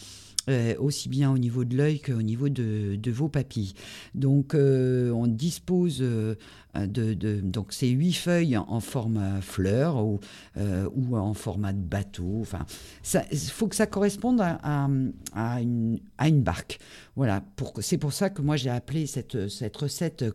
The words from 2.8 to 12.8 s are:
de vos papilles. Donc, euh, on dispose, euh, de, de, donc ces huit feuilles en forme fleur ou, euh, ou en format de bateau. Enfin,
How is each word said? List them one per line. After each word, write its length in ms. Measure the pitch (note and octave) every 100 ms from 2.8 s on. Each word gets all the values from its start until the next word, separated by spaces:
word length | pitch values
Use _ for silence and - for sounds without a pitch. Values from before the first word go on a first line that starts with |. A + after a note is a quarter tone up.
| G2+ G2+
de 160 | A#2+
vos 180 | A#2 D#3
papilles. 440 | D3 B2+ A2+ F#2+ - - - - -
Donc, 400 | C3+ C#3+ C#3 D3+
euh, 560 | C#3 C3 B2+ B2+ B2
on 160 | A#2 A#2+
dispose, 720 | A2+ E3 - - F3+ F3 C3
euh, 320 | B2+ A2+ A2 A2 - - - -
de, 380 | G2 A2 A2
de, 280 | G#2 G#2+ G#2
donc 320 | F#2+ G2+ G2
ces 160 | - B2+
huit 240 | C3 F3+
feuilles 440 | F3 F3 F3 E3 A2
en 220 | - A2
forme 600 | - C3+ A2+ A2 G2 G2
fleur 600 | F#2 - F#2+ A#2 E3 C3
ou, 160 | G#2+ G#2 - - - -
euh, 320 | G#2 F#2 G2 C3+
ou 200 | B2 A#2
en 200 | G2+ G#2
format 380 | A2+ F2+ G2+
de 100 | G2
bateau. 560 | E2+ G2+ G2+ - F2+ A2
Enfin, 240 | G#2+ E2+ D2+ -